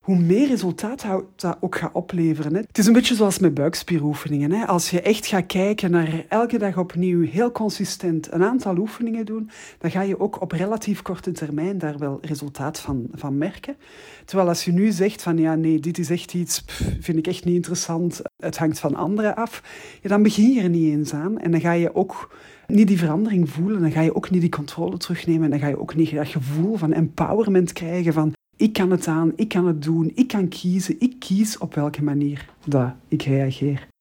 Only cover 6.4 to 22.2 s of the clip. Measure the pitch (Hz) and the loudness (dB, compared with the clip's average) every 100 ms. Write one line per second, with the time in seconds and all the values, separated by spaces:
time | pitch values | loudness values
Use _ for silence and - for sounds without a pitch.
6.4 | 233 240 202 180 180 175 185 175 156 156 | 0 0 -2 -2 -4 -2 2 2 2 0
7.4 | 240 240 214 - 196 - 180 160 156 165 | -2 0 -4 -4 -6 -4 -2 -2 -2 0
8.4 | 196 254 208 175 214 - 233 226 214 220 | 2 2 0 -2 -2 -4 -4 -4 -4 -6
9.4 | 214 - - - 165 180 196 190 208 - | -8 -14 -20 -6 -4 -2 -2 -2 -2 -4
10.4 | 180 170 190 220 214 190 - 180 - 170 | -6 -4 -2 -2 -4 -4 -4 -8 -6 -6
11.4 | 151 147 175 196 156 147 143 139 - 143 | -6 -4 -4 -2 -6 -4 -6 -6 -6 -8
12.4 | 147 143 139 156 - 139 120 139 143 139 | -8 -8 -8 -8 -6 -6 -6 -8 -4 -2
13.4 | 170 - - 285 - - - - - 190 | -4 -6 -14 -14 -18 -20 -20 -20 -4 2
14.4 | 180 170 - 175 214 175 196 214 175 165 | 2 2 0 2 2 2 0 0 -2 2
15.4 | 160 160 160 156 160 175 151 175 - 175 | 2 2 2 2 0 -4 -2 -2 -2 -4
16.4 | 170 - - - - - - 160 160 180 | -4 -6 -8 -4 -4 -2 -2 -2 -2 -4
17.4 | 175 175 165 175 - 165 175 - - _ | 0 0 0 -6 -4 -2 -2 -4 -12 _
18.4 | 165 - 156 156 - - 170 208 214 - | -8 -2 -2 0 -2 -2 -2 0 0 0
19.4 | 226 - - - - - 196 202 214 208 | -6 -8 -18 -20 -20 -12 0 4 6 6
20.4 | 226 254 180 170 156 151 147 147 175 220 | 6 6 4 4 4 2 -2 -4 -4 -2
21.4 | 170 170 170 170 170 - 196 - | 0 2 2 2 2 0 -2 -4